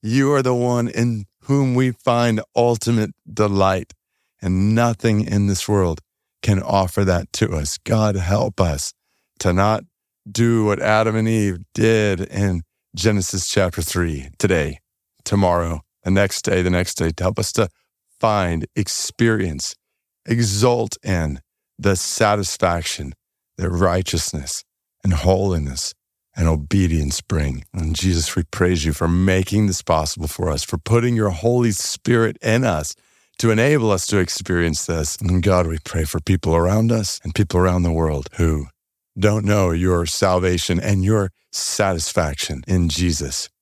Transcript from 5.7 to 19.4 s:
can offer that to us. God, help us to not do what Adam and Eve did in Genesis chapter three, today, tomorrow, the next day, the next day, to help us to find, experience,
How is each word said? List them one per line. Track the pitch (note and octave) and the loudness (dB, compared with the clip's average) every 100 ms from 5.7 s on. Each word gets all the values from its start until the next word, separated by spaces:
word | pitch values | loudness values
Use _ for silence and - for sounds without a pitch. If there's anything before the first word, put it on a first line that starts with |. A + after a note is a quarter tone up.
| G#2 F2+ D#2+ _ _ _ _ | 2 2 -2 _ _ _ _
can | - G2 | 0 0
offer | - G2 F#2 - G2 | 2 0 0 0 0
that | F2 - | 0 -2
to | - A2 | -4 -2
us. | D#2+ C#2+ - | -2 -4 -8
God, | - A2 G#2+ G2 | -2 2 2 0
help | F2 G2+ - F#2+ | 0 0 0 0
us | F2+ C#2+ - - _ _ _ _ | -2 -2 -6 -12 _ _ _ _
to | F#2+ | 0
not | F2+ G2+ A2 - _ _ _ - | 2 2 0 -4 _ _ _ -12
do | G2+ A#2 A#2 G#2+ | 0 2 2 2
what | G2+ | 0
Adam | - G#2+ A2 A2 | 2 2 2 0
and | A2 | 0
Eve | A2 G2+ F2+ - - | 0 0 -2 -8 0
did | A2 A2+ G#2 F#2 | 2 4 2 0
in | F#2+ G2 G2+ F2 - _ _ - | -4 -2 0 0 -6 _ _ -2
Genesis | G2 G#2 F#2 F#2+ - | 0 2 -2 -4 -2
chapter | - F#2 E2+ | 0 0 -2
three, | D#2+ F2+ E2+ D2 C2 - | -4 -2 -2 -4 -10 -2
today, | G2+ E2+ - C#2+ _ _ _ _ | 0 2 0 -6 _ _ _ _
tomorrow, | - G2+ F#2 F2 E2+ D#2+ - _ | -4 0 2 2 -2 -6 -10 _
the | F2+ | 0
next | G2 G2 - | 2 2 -2
day, | - F#2 | -2 0
the | F2+ | 2
next | F2+ F2 - | 0 -2 -2
day, | E2 | -4
to | D#2+ | -2
help | F2+ G#2 | -4 -2
us | G2+ | -4
to | - G2 _ _ _ _ _ | -2 -2 _ _ _ _ _
find, | A2 G#2 F2+ E2 - - | 0 2 0 -2 -4 -6
experience, | G2 - - - A#2 A2 | -6 -6 -8 0 2 2